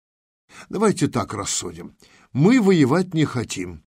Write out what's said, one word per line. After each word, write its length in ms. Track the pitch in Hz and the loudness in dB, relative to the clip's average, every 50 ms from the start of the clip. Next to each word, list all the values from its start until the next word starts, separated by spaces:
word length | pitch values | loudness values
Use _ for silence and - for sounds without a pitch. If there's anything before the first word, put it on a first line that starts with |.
| _ _ _ _ _ _ _ _ _ _ - - - - | _ _ _ _ _ _ _ _ _ _ -20 -20 -16 -12
Давайте 400 | - 180 220 208 156 - 147 - | -4 0 0 0 2 0 -2 -2
так 260 | - 120 95 - 107 | -2 -4 -6 -6 -8
рассудим. 600 | 101 98 - - - - 90 82 82 82 73 - _ _ _ _ _ _ _ | -8 -8 -6 -6 -6 -8 -10 -12 -14 -18 -20 -20 _ _ _ _ _ _ _
Мы 280 | - 123 151 202 254 262 | 0 2 4 4 6 4
воевать 540 | 202 190 190 165 143 117 139 180 - - - | 4 4 4 4 4 4 2 0 -2 -2 -2
не 100 | 160 147 | -2 -2
хотим. 600 | - - 127 110 - - 98 90 90 85 80 _ _ _ | -2 -2 -6 -8 -8 -8 -10 -10 -10 -12 -16 _ _ _